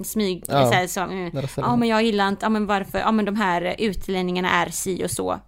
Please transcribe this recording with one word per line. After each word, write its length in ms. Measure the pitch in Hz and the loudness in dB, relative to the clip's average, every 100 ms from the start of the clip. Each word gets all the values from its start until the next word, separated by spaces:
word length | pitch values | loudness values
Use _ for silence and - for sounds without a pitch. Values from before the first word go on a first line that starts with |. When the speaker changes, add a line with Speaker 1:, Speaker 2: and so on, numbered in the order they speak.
Speaker 1:
smyg, 400 | 202 220 202 175 - | -6 -2 -2 -2 0
Speaker 2:
Ja. 180 | 139 127 | 2 4
Speaker 1:
så 60 | |
här, 140 | 180 180 | 4 0
så, 120 | 196 | -4
mm. 300 | 175 190 175 | -4 -6 -6
Speaker 2:
Där 140 | 147 135 | -6 -6
ställer 200 | - 220 | -4 0
Speaker 1:
"Ja, 20 | |
Speaker 2:
man. 80 | 240 | 2
Speaker 1:
men 100 | 233 | 2
jag 140 | 220 | 2
gillar 240 | 226 202 196 | 2 2 0
inte, 180 | 202 220 | 0 0
ja, 40 | |
men 160 | 214 208 | 0 0
varför, 340 | 196 190 190 | -2 -2 -2
ja, 120 | 214 | 2
men 140 | 220 202 | 2 2
de 100 | 208 | 2
här 400 | 196 175 180 - | 2 2 0 -2
utlänningarna 720 | 220 180 - 190 180 180 185 | -2 -2 -2 -2 0 0 2
är 200 | 180 170 | 2 2
si 360 | - 190 180 180 | -2 -4 -2 -2
och 60 | |
så." 200 | - 185 185 | -2 -2 -4